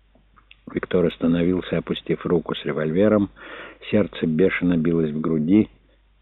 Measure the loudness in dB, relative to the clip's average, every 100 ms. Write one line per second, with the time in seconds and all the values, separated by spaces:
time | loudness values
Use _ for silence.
0 | _ _ _ _ _ -20 -10 -10 -2 0
1 | 0 0 0 2 2 0 -2 -6 -4 -8
2 | -4 -6 0 -2 -2 -8 -6 -4 -2 2
3 | 4 4 0 -6 -18 -18 -18 -18 -2 0
4 | 0 -2 -2 2 2 2 0 2 2 0
5 | 0 -2 -2 -2 4 4 4 _ _ _
6 | _ _